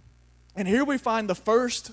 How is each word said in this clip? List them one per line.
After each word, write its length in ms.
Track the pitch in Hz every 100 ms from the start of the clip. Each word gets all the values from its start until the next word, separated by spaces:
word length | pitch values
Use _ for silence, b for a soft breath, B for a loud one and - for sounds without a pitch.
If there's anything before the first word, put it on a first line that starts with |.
| - _ _ _ _
And 140 | 190 185
here 160 | 233
we 140 | 285 269
find 300 | 240 226 208
the 60 |
first 560 | 180 - 233 247 - -